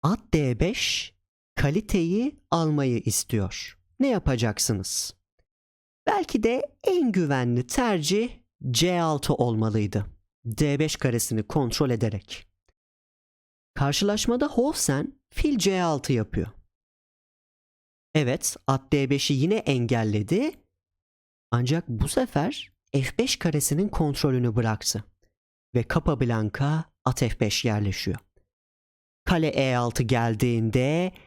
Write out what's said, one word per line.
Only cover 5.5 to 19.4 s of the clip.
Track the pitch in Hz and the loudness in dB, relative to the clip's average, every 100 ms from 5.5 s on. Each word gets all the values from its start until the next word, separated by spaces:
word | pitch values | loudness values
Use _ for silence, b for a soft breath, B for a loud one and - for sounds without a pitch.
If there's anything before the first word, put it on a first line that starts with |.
| _ _ _ _ _ - | _ _ _ _ _ -2
Belki | 415 339 254 | -2 0 0
de | 226 254 587 _ | 2 0 -4 _
en | - 359 269 | 0 2 2
güvenli | 185 160 135 123 120 123 | 2 2 2 2 0 0
tercih | - 240 190 147 196 240 - _ _ 131 | 0 2 0 2 0 -2 -6 _ _ -4
C | 120 170 180 | 0 2 2
altı | 165 147 - | 2 0 0
olmalıydı. | 151 123 110 110 107 104 104 101 - _ _ | 0 2 2 2 0 0 -2 -6 -10 _ _
D | 120 110 151 139 | -10 0 0 2
beş | 156 - | 0 0
karesini | 139 117 - 110 | 0 0 -2 -4
kontrol | 104 156 127 - 143 | -2 0 0 0 0
ederek. | 117 117 101 - - - _ _ _ _ _ _ _ _ _ _ _ _ | 2 0 -4 -10 -18 -18 _ _ _ _ _ _ _ _ _ _ _ _
Karşılaşmada | - 139 143 202 208 - 247 294 | -4 -2 0 0 0 0 0 0
Hovsen | 262 262 320 - 139 - - _ | 0 0 0 0 0 -2 -10 _
fil | - 302 269 | -2 0 2
C | 185 190 | 0 2
altı | 175 147 - | 0 -2 0
yapıyor. | 127 107 - 85 - _ _ _ _ _ _ _ _ _ _ _ _ _ _ _ | -2 0 -4 -6 -10 _ _ _ _ _ _ _ _ _ _ _ _ _ _ _
Evet, | 156 135 135 - - - | 0 2 0 -4 -8 -2
at | 135 - | -2 0
D | 147 135 | 0 2
beşi | 139 - | 0 0
yine | 139 | 0